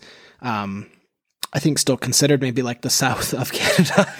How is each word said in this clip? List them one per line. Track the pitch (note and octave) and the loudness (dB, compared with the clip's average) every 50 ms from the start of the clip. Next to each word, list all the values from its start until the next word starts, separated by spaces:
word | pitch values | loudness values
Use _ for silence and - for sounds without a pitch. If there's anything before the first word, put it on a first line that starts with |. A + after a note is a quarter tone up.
| - - - - - - _ _ | -10 -18 -20 -20 -20 -20 _ _
um, | - B2 A2 G#2 G2+ G2 G2 G2+ G#2 - _ _ _ _ _ _ _ _ _ _ - - - | -8 -6 -4 -4 -4 -6 -8 -10 -12 -16 _ _ _ _ _ _ _ _ _ _ -12 -6 -4
I | - | 0
think | - D#3 C#3 - | 0 0 0 2
still | - C#3 B2+ | 0 0 0
considered | - - C3 A#2 - C#3+ C#3+ D3 C3 | 0 -2 0 2 4 4 4 4 2
maybe | C3+ B2+ A2+ C3+ | 2 0 -2 -2
like | B2 A#2+ A#2+ - | -2 -2 -6 -6
the | - B2+ | -4 -2
South | - - C#3 B2+ A2+ - - - - | -2 0 0 0 0 -2 -4 -4 -4
of | B2 B2 - | -4 -4 -4
<laughs> | - | -4
Canada | - - - - F#3 E3 - - G3 G3 - - | -2 -2 2 4 4 4 4 4 2 2 2 -4